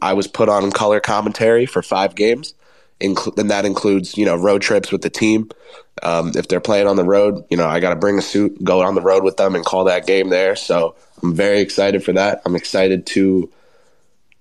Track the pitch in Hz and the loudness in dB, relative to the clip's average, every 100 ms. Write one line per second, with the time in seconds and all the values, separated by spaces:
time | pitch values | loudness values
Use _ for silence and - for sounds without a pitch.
0 | 95 98 95 - 110 104 98 - 107 104 | -2 -2 -2 0 2 2 0 0 0 0
1 | - 104 107 - 113 117 127 92 - 95 | 0 -2 -2 0 2 2 0 -4 -4 -2
2 | 98 - 107 120 151 - _ _ _ _ | -2 0 0 0 -6 -20 _ _ _ _
3 | 98 92 110 - 104 101 104 95 104 98 | -4 -4 -4 -4 -2 0 0 0 0 0
4 | 90 104 101 85 98 101 - 104 95 95 | -2 -2 0 2 2 2 2 0 0 -4
5 | 85 - 110 110 110 - - - - - | -4 -2 2 2 -2 -12 -20 -20 -10 -6
6 | 87 85 82 87 85 90 - 104 101 98 | -2 -2 -2 -4 -2 -2 0 2 2 2
7 | 90 101 104 98 - 85 82 82 90 82 | 2 2 2 -2 -4 -2 0 0 -2 0
8 | 104 101 - 101 101 - 92 92 92 98 | 0 0 -2 -2 -2 -2 0 2 2 0
9 | 92 95 95 - 98 90 82 92 95 90 | 2 2 2 0 0 -2 -2 0 2 0
10 | 85 95 95 90 95 101 - 87 82 - | 0 0 2 0 0 -2 -2 0 -2 -4
11 | _ _ 87 82 101 101 98 - 98 98 | _ _ -4 0 2 2 0 0 0 0
12 | 90 92 101 - - 90 - 98 95 92 | 0 0 0 -2 -4 -4 -2 0 0 0
13 | - 101 98 95 82 _ _ _ _ _ | -2 0 2 2 -2 _ _ _ _ _
14 | _ _ _ _ | _ _ _ _